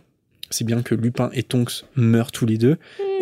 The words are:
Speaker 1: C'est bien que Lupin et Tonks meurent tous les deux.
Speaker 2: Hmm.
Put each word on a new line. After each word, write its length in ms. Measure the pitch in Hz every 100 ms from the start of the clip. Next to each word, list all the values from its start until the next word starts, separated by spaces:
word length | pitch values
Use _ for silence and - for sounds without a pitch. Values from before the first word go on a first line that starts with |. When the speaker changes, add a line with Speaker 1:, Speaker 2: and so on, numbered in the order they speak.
| _ _ _ _ -
Speaker 1:
C'est 140 | -
bien 180 | 113 117
que 120 | 120
Lupin 360 | 110 117 123 123
et 100 | 127
Tonks 420 | - 123 120 - - 131
meurent 360 | 113 113 117
tous 140 | - 117
les 120 | 110
deux. 140 | 123
Speaker 2:
Hmm. 280 | 170 - - 392 381